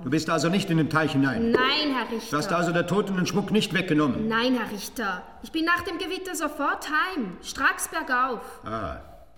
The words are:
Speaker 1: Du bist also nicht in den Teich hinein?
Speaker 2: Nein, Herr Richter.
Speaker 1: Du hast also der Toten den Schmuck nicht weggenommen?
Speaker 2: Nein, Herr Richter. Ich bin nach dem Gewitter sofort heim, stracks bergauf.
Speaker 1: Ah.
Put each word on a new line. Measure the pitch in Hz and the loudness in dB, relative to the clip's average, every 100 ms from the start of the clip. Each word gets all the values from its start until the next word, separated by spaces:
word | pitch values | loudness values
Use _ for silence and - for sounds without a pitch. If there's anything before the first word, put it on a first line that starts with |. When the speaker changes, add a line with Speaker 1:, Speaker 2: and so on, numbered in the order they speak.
Speaker 1:
Du | 139 | 0
bist | 151 - | 0 2
also | 165 170 | 2 2
nicht | 196 190 | 2 2
in | 165 | 2
den | 143 | 4
Teich | 160 151 | 2 2
hinein? | 139 139 117 233 | 4 2 2 2
Speaker 2:
Nein, | 240 262 294 302 262 | 4 4 2 0 0
Herr | 220 233 | -2 -6
Richter. | - | -2
Speaker 1:
Du | 147 | -2
hast | 196 | 0
also | 175 170 | 2 2
der | 170 - | 2 2
Toten | 196 196 185 | 2 2 0
den | 175 | 0
Schmuck | 190 - | 0 2
nicht | 208 - | 2 2
weggenommen? | 180 - 151 147 104 220 | 0 2 4 4 2 0
Speaker 2:
Nein, | 226 247 254 | 0 2 0
Herr | 202 | -2
Richter. | 208 - - 208 180 - - | -8 -8 -6 -4 -4 -8 -18
Ich | - | -8
bin | 320 320 | -2 0
nach | 349 | 0
dem | 349 330 | -2 -6
Gewitter | 359 370 370 320 | -6 -6 -6 -4
sofort | 302 302 285 381 - | -4 -2 -2 -2 -2
heim, | 302 359 370 202 170 | 0 0 -2 -6 -8
stracks | - - 285 370 - | -10 0 0 2 -4
bergauf. | 330 277 247 262 220 - - | -4 0 0 0 -2 -8 -12
Speaker 1:
Ah. | - 110 92 - - - - | -8 -6 -6 -8 -14 -20 -20